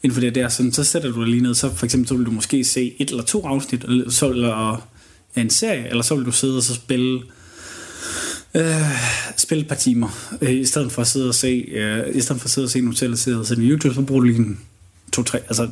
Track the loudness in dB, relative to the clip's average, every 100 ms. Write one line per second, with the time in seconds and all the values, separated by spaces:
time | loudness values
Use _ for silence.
0 | 0 2 0 0 0 0 0 2 0 0
1 | -2 0 2 4 4 2 0 -2 0 2
2 | 2 0 0 -2 0 0 2 0 -2 -2
3 | -4 -2 -2 -2 0 -2 -2 -4 0 0
4 | 2 2 2 2 0 0 -2 -2 -8 -20
5 | -20 -20 _ -2 0 2 0 -2 -2 -2
6 | 0 0 0 0 0 0 0 -2 -2 0
7 | 2 -2 -6 -18 -20 -20 -18 -16 -16 -12
8 | -10 -8 -8 -10 -4 0 2 2 0 0
9 | -2 -2 -4 -4 0 0 -2 0 2 2
10 | 2 -4 -12 -2 0 2 0 0 0 0
11 | 0 0 0 2 2 0 -2 -4 -2 -2
12 | -2 -2 -2 -2 -2 -2 0 0 0 0
13 | 0 0 0 -2 0 2 4 4 2 0
14 | 2 4 6 4 2 -2 -12 _ -20 _
15 | -6 -4 -2 -4 -2 -2 -4